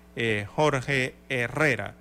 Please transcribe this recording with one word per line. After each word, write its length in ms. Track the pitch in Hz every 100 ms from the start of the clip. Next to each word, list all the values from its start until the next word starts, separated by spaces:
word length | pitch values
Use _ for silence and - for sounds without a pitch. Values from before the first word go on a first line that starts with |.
| - -
eh, 300 | 117 104 101 -
Jorge 580 | 151 139 120 139 131 - -
Herrera. 680 | 131 117 139 151 110 98 -